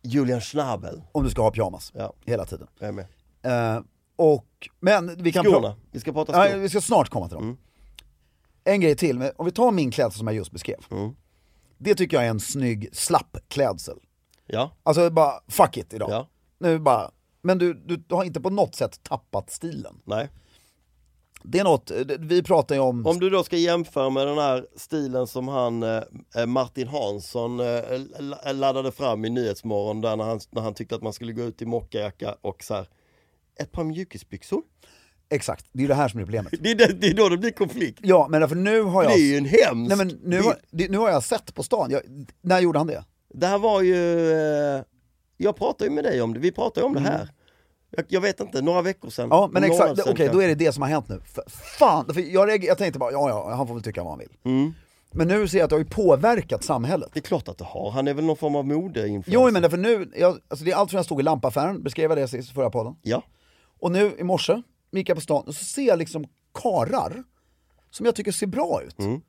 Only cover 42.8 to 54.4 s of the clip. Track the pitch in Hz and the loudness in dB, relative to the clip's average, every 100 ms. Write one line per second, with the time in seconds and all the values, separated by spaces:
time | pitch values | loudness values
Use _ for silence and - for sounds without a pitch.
42.8 | 160 82 - _ _ - 175 202 220 202 | -2 -6 -12 _ _ -2 0 2 2 4
43.8 | 185 180 170 170 165 160 151 147 147 139 | 4 4 2 2 2 2 0 0 0 -4
44.8 | - _ _ _ _ _ 190 208 - - | -8 _ _ _ _ _ -4 -2 -4 -2
45.8 | 208 294 277 135 113 113 170 - 233 - | -4 -2 -2 0 -2 -2 -4 -2 -4 -2
46.8 | 240 143 165 - - _ _ _ _ _ | -2 0 -2 -4 -8 _ _ _ _ _
47.8 | _ - - 180 202 190 202 143 147 180 | _ -10 -2 -2 -2 -4 -6 -2 0 0
48.8 | 175 190 123 - 120 160 202 170 165 170 | 0 -6 -12 -8 2 4 4 2 2 4
49.8 | 175 139 127 151 143 175 185 147 160 127 | 4 2 0 2 2 4 4 4 2 2
50.8 | 139 156 - 92 - - - - - - | -2 -2 -4 -12 -12 -14 -14 -18 -18 4
51.8 | 269 165 131 156 160 185 202 214 175 180 | 6 6 0 -4 0 2 4 2 2 0
52.8 | 190 135 123 139 143 107 85 123 127 117 | 0 -2 -4 0 0 0 -4 -4 -4 -6
53.8 | 110 92 87 69 53 _ | -8 -8 -8 -10 -16 _